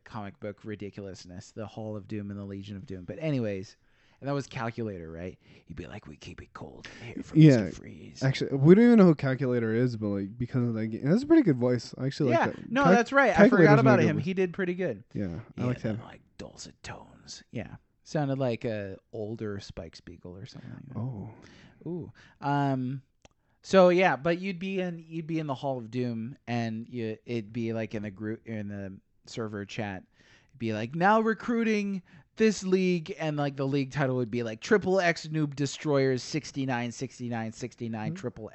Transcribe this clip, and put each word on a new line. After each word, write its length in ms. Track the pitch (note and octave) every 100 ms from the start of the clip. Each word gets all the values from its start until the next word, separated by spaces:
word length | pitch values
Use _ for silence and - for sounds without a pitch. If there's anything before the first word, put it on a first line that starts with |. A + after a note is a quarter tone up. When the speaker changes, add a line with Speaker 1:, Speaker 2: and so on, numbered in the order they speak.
Speaker 1:
comic 360 | - A#2 G2+ -
book 200 | G#2 G2
ridiculousness. 880 | A2 G2+ G2+ G2+ G2 F2+ F2+ F2 -
The 140 | - G#2
Hall 300 | - A2 G#2+
of 120 | F#2+
Doom 220 | G#2+ G2+
and 100 | G2+
the 40 | G2
Legion 300 | G2 G2 G2+
of 100 | -
Doom. 180 | F#2
But 140 | F2 -
anyways, 580 | D#3+ C#3 A2 G2 F#2+ _ _ _ _ -
and 60 | C3+
that 40 |
was 120 | C#3+ C3
Calculator, 640 | C3+ A#2 A#2 A2 F#2 D#2+
right? 260 | E2 F2+ - _ - -
He'd 100 | E2
be 120 | D#2+
like, 180 | F#2 -
"We 80 | D2
keep 260 | - -
it 100 | -
cold 340 | - D#2+ A#1+ - -
in 60 | A#2
here 160 | -
for 120 | - D#3+
Speaker 2:
Yeah. 200 | D#3 B2 F#2
Speaker 1:
Mister 60 | -
Freeze." 420 | - D2+ - -
Speaker 2:
Actually, 320 | F3 - A#2+ C#3
we 200 | D3 G3
don't 100 | A#3+
even 140 | A#3
know 60 | F3+
who 100 | D#3
Calculator 580 | C#3 B2+ C3+ B2 A2+
is, 240 | A2 B2+ A2+
but, 100 | G#2
like, 280 | G2+ G2 A#2+
because 240 | A#2+ C3 A#2+
of 80 | A2
that 120 | A2
game, 140 | A2
that's 200 | C#3 G#3
a 40 | C#4+
pretty 140 | E4
good 160 | A3 B2+
voice. 360 | B2 B2 - -
I 80 | C3
actually 260 | - C#3
Speaker 1:
Yeah. 140 | D#4+ -
Speaker 2:
like 100 | -
that. 160 | -
Speaker 1:
No, 120 | A#3+
Speaker 2:
Cal-, 80 | C#4+
Speaker 1:
that's 180 | G#3 A#3
right. 200 | C#4 B3
I 20 |
Speaker 2:
Calculator's 240 | D#3+ G#3 G#3
Speaker 1:
forgot 140 | D#3
Speaker 2:
really 80 | D3
Speaker 1:
about 180 | C3 A#2+
him. 160 | A#2 D3+
Speaker 2:
good. 60 | C#3
Speaker 1:
He 80 | F#3+
did 180 | F#3
pretty 220 | E3 F3+ F3+
good. 280 | F3+ G2+ -
Speaker 2:
Yeah, 120 | - G2 E2 A2+ -
I 40 |
Speaker 1:
Yeah, 40 | B2
Speaker 2:
like 160 | B2
Speaker 1:
that, 160 | A2+ G#2+
Speaker 2:
that. 80 | -
Speaker 1:
like, 160 | - _ -
dulcet 380 | - - - -
tones. 600 | - - - - - - -
Yeah. 240 | B2 F#2+ - _ _
Sounded 340 | - D#3+ C#3+ C3+
like 260 | C3 A2+
a 340 | B2 G#2+ G2 F#2 _
older 480 | A2 G#2 A2+ A2 G2
Spike 360 | - - E2 -
Spiegel 420 | - F2 F2+ F#2
or 80 | -
something 260 | - -
like 160 | - -
that. 100 | G#2
Speaker 2:
Oh. 300 | B2 A2 A2 - - - - - D3+
Speaker 1:
Ooh. 220 | F3 - - - -
Um, 600 | C#3 C#3+ C#3 C3 B2+ C3+ - _ _ _ _ _
so 260 | - F#3+ F3+
yeah, 260 | F3+ F#3 B2+
but 220 | D#3+ F3
you'd 200 | F#3+ F3
be 200 | F#3+ F#3+
in, 220 | F3+ E3+ D#3+
you'd 200 | E3 D#3+
be 120 | D#3+
in 80 | D3+
the 80 | B2+
Hall 220 | C#3+ C3
of 100 | A2
Doom, 480 | B2 B2 A2+ A2+ C#3+ -
and 400 | A#2+ A#2 A2 A#2
you, 280 | B2 A2 A2 -
it'd 280 | A#2 G#2
be, 200 | A#2 A2+
like, 220 | A2+ A2 A2
in 80 |
the 80 | G#2
group, 340 | F#2+ G#2+ A2+ -
in 220 | A2 G2+
the 260 | G2+ G2 G2 _ _ -
server 400 | - A2 G#2 G2+
chat, 380 | - G#2 F#2+ - _ _ _ _
it'd 100 | -
be 140 | A2+
like, 200 | G#2+ A#2+ D#3+
"Now 260 | F#3 A3
recruiting 800 | A3 A3 - A#3 A3+ G#3+ G3+ G3 - - _ -
this 260 | A3 -
league," 500 | F#3 F#3+ F#3 F3 D#3 F#3+
and, 180 | D#3 D3
like, 180 | C#3+ C#3
the 120 | C#3
league 240 | C#3+ C3+
title 240 | C#3 C3+ B2+
would 160 | A#2+
be, 100 | A#2
like, 200 | A#2 A2
"Triple 380 | - G#3+ F#3 F#3+
X 280 | F3 D#3+ D#3+
Noob 280 | D#3 D3 C#3
Destroyers 680 | C#3 - D#3 C#3 C3+ B2+
sixty-nine, 680 | - D#3 - C#3 C3+ A#2+ A#2+
sixty-nine, 600 | - B2+ - A#2+ A#2 A2+
sixty-nine, 600 | A2 A#2+ - A#2 A2+ A2
Speaker 2:
Hmm. 20 | F3+
Speaker 1:
Triple 340 | B2+ - G#2+